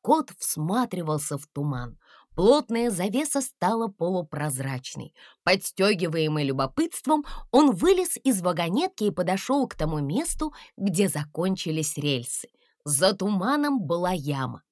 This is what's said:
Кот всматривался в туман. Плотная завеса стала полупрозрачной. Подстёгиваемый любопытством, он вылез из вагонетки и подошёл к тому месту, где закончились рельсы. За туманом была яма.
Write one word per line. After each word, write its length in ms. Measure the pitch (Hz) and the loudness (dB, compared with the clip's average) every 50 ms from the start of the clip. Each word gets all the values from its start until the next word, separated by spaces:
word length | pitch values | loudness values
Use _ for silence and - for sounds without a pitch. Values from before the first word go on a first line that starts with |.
Кот 280 | - 214 294 320 294 - - - | 4 4 2 2 2 -4 -10 -8
всматривался 1000 | - - - 160 151 170 196 247 247 240 - 180 165 156 151 147 147 - 151 139 | -4 -4 -4 -2 -2 0 0 0 0 -2 -4 -6 -2 -2 -2 -2 -2 -4 -8 -8
в 80 | - | -10
туман. 520 | _ _ 143 147 151 135 123 123 120 - _ _ _ - - _ _ - - | _ _ -4 -4 -2 -4 -4 -8 -10 -12 _ _ _ -20 -20 _ _ -2 4
Плотная 520 | 185 226 277 302 - - 226 233 233 240 | 6 6 6 6 4 0 -2 0 0 0
завеса 500 | 202 170 180 208 190 254 311 - - 277 | 0 0 -2 0 0 -2 -2 0 -2 -2
стала 480 | 262 - - _ 175 185 226 226 226 214 | -2 -4 -6 _ 0 0 2 0 -2 -4
полупрозрачной. 1200 | 202 _ 165 175 190 180 170 - - 143 147 151 131 131 131 - 131 127 - - - 135 - - _ _ - - _ _ | -4 _ -2 0 0 -2 -4 -4 -6 -4 -4 -4 -2 -4 -4 -6 -6 -8 -10 -12 -12 -12 -14 -14 _ _ -20 -20 _ _
Подстёгиваемый 1000 | _ - - 196 - - - - 190 208 208 165 180 165 156 165 156 156 151 151 147 | _ 2 2 2 0 -8 0 2 2 2 2 2 0 -2 0 0 0 0 0 0 0
любопытством, 800 | 135 135 135 135 135 - - 330 - - - - 254 311 302 285 - - - - - | 0 0 0 -2 -2 0 -2 -2 -2 -4 -6 0 0 0 0 0 -6 -10 -12 -8 4
он 220 | - 262 311 277 | 6 6 6 6
вылез 440 | 202 165 233 359 392 359 359 349 - - | 4 4 4 4 4 4 2 -2 -4 0
из 200 | _ 269 240 185 | _ 0 0 2
вагонетки 640 | 170 180 175 165 170 165 180 262 349 - _ - 208 | 0 0 0 0 -2 0 0 0 -2 -2 _ -2 -2
и 60 | 208 | -2
подошёл 560 | 160 - 180 170 185 190 - - 269 285 262 | 0 0 0 0 0 -2 0 0 2 2 2
к 80 | - - | 0 -2
тому 240 | - 160 156 160 151 | -4 -2 -2 -2 -2
месту, 560 | 143 139 160 254 339 339 - - 311 311 - - - - _ | -2 -2 -2 -2 -2 -2 -4 -4 -4 -6 -6 -12 -20 -20 _
где 320 | - 196 202 160 170 202 190 | -4 -2 -2 2 2 2 2
закончились 920 | - 147 147 - - 156 175 190 190 180 - 160 156 156 156 - - 147 | 0 -4 -6 -6 -6 -4 -2 -2 -2 -2 -4 -4 -2 -2 -2 -4 -4 -2
рельсы. 500 | 143 147 139 123 117 - - - - - _ _ _ _ _ _ _ | -2 -2 -2 -2 -4 -6 -8 -10 -10 -14 _ _ _ _ _ _ _
За 280 | 147 143 131 175 196 | -2 2 4 4 4
туманом 680 | 214 - 190 208 208 185 180 240 - 196 - 294 277 254 | 2 2 -2 0 0 0 0 0 0 0 0 0 0 -2
была 320 | 180 135 170 175 175 180 | 0 -2 -2 0 0 0
яма. 500 | 185 170 135 147 143 135 131 127 113 - _ _ | -2 -2 -4 -6 -4 -4 -4 -6 -8 -12 _ _